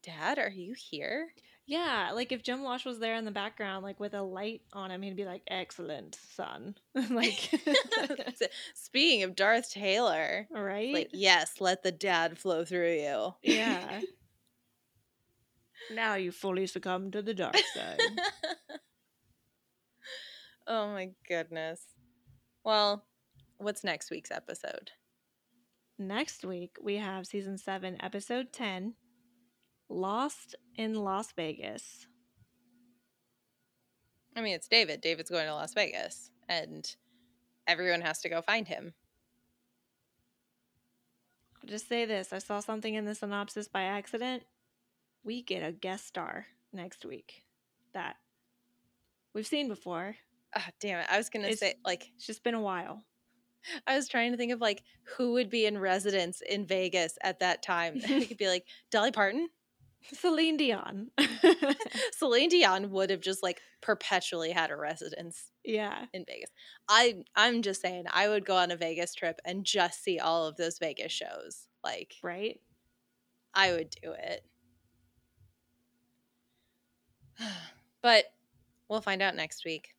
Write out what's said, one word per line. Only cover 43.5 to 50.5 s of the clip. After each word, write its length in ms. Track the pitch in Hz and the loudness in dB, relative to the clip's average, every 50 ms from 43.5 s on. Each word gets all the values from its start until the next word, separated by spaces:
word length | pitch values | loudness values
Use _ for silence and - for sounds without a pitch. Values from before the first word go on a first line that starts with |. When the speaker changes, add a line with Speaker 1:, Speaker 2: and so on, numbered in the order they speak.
| - 214 208 - | -6 -10 -10 -6
Speaker 2:
by 140 | - 196 | -4 -2
accident. 600 | 190 190 202 202 196 - - 226 240 254 254 240 - _ _ _ _ _ _ _ _ _ _ _ _ _ _ _ | -2 0 -2 -4 -6 -6 -6 -4 -4 -4 -4 -6 -10 _ _ _ _ _ _ _ _ _ _ _ _ _ _ _
We 200 | _ 208 233 240 | _ -8 -8 -8
get 200 | 240 - 185 180 | -6 -6 -6 -4
a 100 | 160 156 | -4 -6
guest 340 | 170 196 - 185 185 202 - | -8 -6 -6 -6 -6 -8 -10
star 400 | - _ 185 160 - - - 202 - _ _ _ _ | -10 _ -8 -6 -6 -8 -10 -10 -14 _ _ _ _
next 320 | - 190 175 185 - - - | -14 -12 -12 -12 -14 -14 -14
week 400 | 170 135 - - - - - _ _ _ _ _ _ _ _ _ _ | -14 -14 -14 -16 -20 -20 -20 _ _ _ _ _ _ _ _ _ _
that 240 | _ 196 170 - - _ _ _ _ _ _ _ _ _ _ _ _ _ _ _ _ _ _ _ _ _ _ _ _ | _ -8 -8 -8 -10 _ _ _ _ _ _ _ _ _ _ _ _ _ _ _ _ _ _ _ _ _ _ _ _
we've 120 | 208 220 | -8 -2
seen 220 | - 311 294 294 254 | 0 0 0 0 -2
before. 480 | 208 - - 180 175 165 180 196 214 - _ _ _ _ _ _ | -4 -6 -6 -6 -4 -4 -4 -6 -10 -14 _ _ _ _ _ _